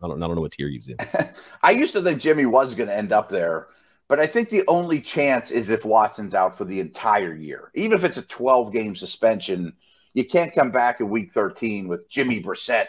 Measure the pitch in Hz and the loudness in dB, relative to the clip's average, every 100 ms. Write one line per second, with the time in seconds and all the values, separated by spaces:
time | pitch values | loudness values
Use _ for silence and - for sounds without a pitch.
0 | 87 76 85 82 76 - 71 64 64 - | -10 -6 -4 -4 -6 -6 -8 -8 -12 -12
1 | - - - - - - 170 240 302 208 | -4 -4 -4 -10 -20 0 4 4 2 0
2 | 175 135 151 151 127 127 131 113 104 104 | 0 0 2 2 4 4 2 -2 -4 -2
3 | 101 104 - 98 85 80 - _ _ _ | 2 0 2 -2 0 -2 -8 _ _ _
4 | - 143 156 233 220 214 - 175 170 151 | -2 2 2 0 0 0 2 2 2 -2
5 | - 156 143 127 - 120 104 110 107 110 | -2 0 2 2 0 -4 0 -2 2 4
6 | 107 - 98 92 92 - 92 95 82 - | 4 -2 -4 0 0 -2 -6 -6 -8 -4
7 | 113 104 87 78 76 - - - 220 202 | 0 0 0 -8 -12 -14 -10 -6 0 2
8 | 175 123 - - 127 127 113 110 107 90 | 0 -4 -12 -2 4 4 4 -2 -2 -6
9 | 92 - 113 104 - 90 85 - _ _ | -10 0 2 2 -2 -4 -6 -10 _ _
10 | _ 131 127 175 165 156 131 123 120 120 | _ -4 0 0 2 2 2 2 0 0
11 | 107 113 92 117 98 - 113 104 92 87 | -2 -2 -2 -2 -2 -2 -6 -4 -6 -8
12 | - 135 127 107 90 90 - 113 | -6 -4 -2 -2 -6 -8 -2 -2